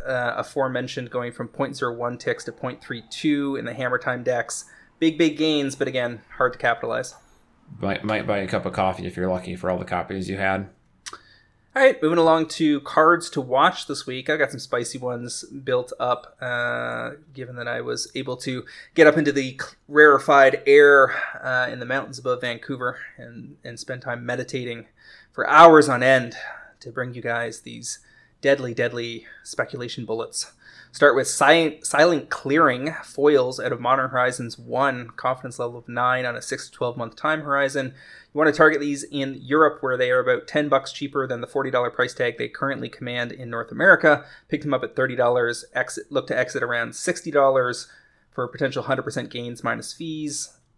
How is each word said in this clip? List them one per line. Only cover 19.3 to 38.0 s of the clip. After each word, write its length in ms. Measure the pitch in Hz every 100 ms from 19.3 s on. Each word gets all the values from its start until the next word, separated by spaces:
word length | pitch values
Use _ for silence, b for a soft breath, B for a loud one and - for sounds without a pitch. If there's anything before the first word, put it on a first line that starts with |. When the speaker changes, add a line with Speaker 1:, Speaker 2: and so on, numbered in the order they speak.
Speaker 1:
the 240 | 139 131 131
cl-, 160 | - - -
rarefied 760 | 147 151 139 147 139 135 139 139
air, 480 | 143 143 143 131 B B -
uh, 240 | 131 127 123
in 100 | 123
the 60 | 120
mountains 320 | 135 - 123
above 220 | 127 123
Vancouver 580 | 123 117 - 131 123 123 B -
and, 400 | 120 117 120 147 127
and 120 | 117
spend 240 | - 123
time 240 | 131 120 120
meditating 640 | 127 123 135 120 117 - B B B B
for 140 | - -
hours 420 | 151 170 156 139
on 120 | 123
end 340 | 127 131 120 B B B B _
to 120 | 127
bring 220 | 117 123
you 80 | 120
guys 400 | 120 117 117 117
these 380 | - 117 117 - b b b _
deadly, 340 | 139 139 127
deadly 540 | 117 120 120 117 117 B B
speculation 640 | - - 117 131 120 - 113
bullets. 480 | 113 110 - - B B B B
Start 220 | - 147 127
with 120 | 127
Silent, 580 | - 143 165 160 - -
Silent 440 | 143 165 156 -
Clearing 680 | - 135 147 156 123 143 156
foils 560 | - - 147 143 127 127
out 120 | 120
of 80 | 120
Modern 300 | 120 135 131
Horizons 480 | 131 127 123 120 -
one, 520 | 120 120 139 123 117
confidence 480 | - 127 131 131 123
level 180 | 120 120
of 100 | 117
nine 380 | 120 123 127 127
on 100 | 117
a 60 |
six 280 | - 131 -
to 60 | -
twelve 220 | 123 127
month 180 | 113 -
time 260 | 151 156
horizon. 460 | 147 139 139 139 131 B